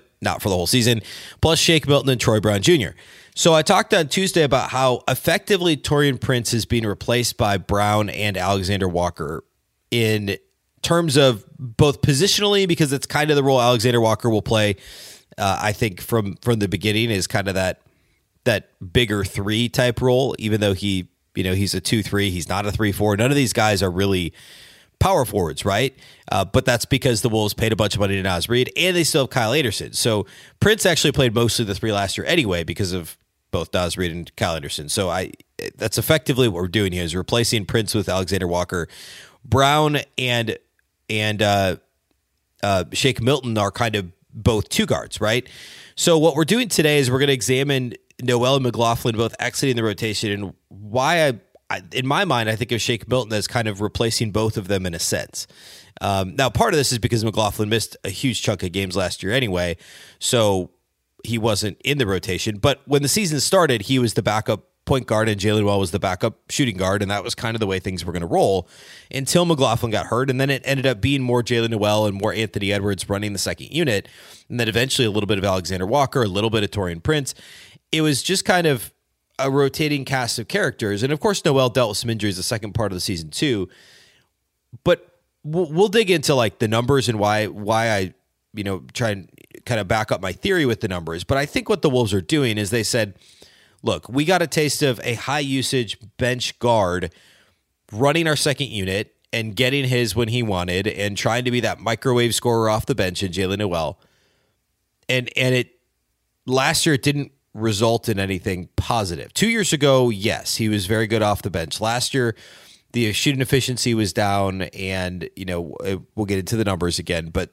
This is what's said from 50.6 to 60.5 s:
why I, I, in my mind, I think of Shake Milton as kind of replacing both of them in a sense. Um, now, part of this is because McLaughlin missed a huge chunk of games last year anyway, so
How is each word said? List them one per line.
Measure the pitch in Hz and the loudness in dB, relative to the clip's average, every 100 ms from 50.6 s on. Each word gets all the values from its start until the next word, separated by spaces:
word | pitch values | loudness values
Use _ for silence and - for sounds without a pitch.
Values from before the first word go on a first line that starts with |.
| _ | _
why | 98 104 123 143 170 147 | -18 -6 -2 2 2 2
I, | 110 _ _ - | -2 _ _ -8
I, | 98 92 | -8 -6
in | 127 131 | -4 -2
my | 156 | 0
mind, | 190 120 110 | 0 0 0
I | 110 | -2
think | 113 | -2
of | 113 | -2
Shake | - 113 - | -2 -4 -2
Milton | 127 110 | -4 -2
as | 107 - | -4 -2
kind | 123 110 | -2 -4
of | 98 | -4
replacing | 104 - 117 - 110 | -4 -2 -2 0 -2
both | 101 113 113 | 0 -2 -2
of | 92 | -4
them | 98 92 | -4 -4
in | |
a | 82 | -6
sense. | - 80 - - - - - - - - | -4 -4 -6 -12 -14 -18 -20 -20 -20 -6
Um, | 98 98 92 135 | -2 0 -2 0
now, | 131 | 0
part | - 226 | 2 2
of | 160 | 2
this | 123 | 2
is | 120 | 0
because | 117 117 110 | 0 0 0
McLaughlin | 107 104 107 104 | 0 0 0 0
missed | 113 - - | 0 -2 -8
a | - | -10
huge | 98 135 104 | -4 -2 -2
chunk | - 101 | -2 -2
of | 92 | -2
games | 92 95 92 | -4 -2 -2
last | 87 - | -2 -4
year | 95 | -2
anyway, | 131 113 90 87 80 - - - - | -2 0 -2 -2 -6 -12 -20 -20 -10
so | - 123 104 | 0 2 2